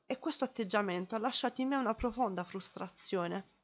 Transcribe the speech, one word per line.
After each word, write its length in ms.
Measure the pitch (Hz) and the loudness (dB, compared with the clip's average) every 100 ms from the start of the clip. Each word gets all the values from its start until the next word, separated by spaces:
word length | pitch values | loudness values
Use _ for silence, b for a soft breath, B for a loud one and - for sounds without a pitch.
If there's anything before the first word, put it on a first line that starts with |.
| - | -6
e 140 | 262 | -4
questo 240 | 320 - | -2 -2
atteggiamento 720 | 254 - 196 208 202 175 185 226 | -2 -2 0 2 2 0 -2 -2
ha 20 | |
lasciato 440 | 233 - 247 240 | 0 0 0 2
in 80 | 262 | 2
me 60 | 277 | 2
una 200 | 233 226 | 2 2
profonda 480 | 247 226 233 180 | 0 2 0 0
frustrazione. 1040 | 175 190 - - 185 - - 190 170 185 - _ | -4 -6 -8 -8 -8 -8 -2 0 2 -2 -6 _